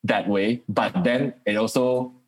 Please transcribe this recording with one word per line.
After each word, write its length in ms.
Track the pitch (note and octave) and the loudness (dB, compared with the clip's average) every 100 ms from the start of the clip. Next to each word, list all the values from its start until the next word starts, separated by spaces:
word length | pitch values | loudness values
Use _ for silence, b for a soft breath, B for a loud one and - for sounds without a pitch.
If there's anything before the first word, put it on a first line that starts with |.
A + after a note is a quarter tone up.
that 240 | - G#2+ F#2 | 0 0 2
way. 340 | G2+ G#2 A#2+ - | 0 2 -2 -2
But 360 | G2+ G#2+ F#2+ | -2 0 0
then 280 | E3 B2 C#3 - - | 0 0 -2 -4 -2
it 100 | G#2 | 0
also 560 | A2 C3+ B2+ B2+ B2+ - | 0 2 2 0 -4 -12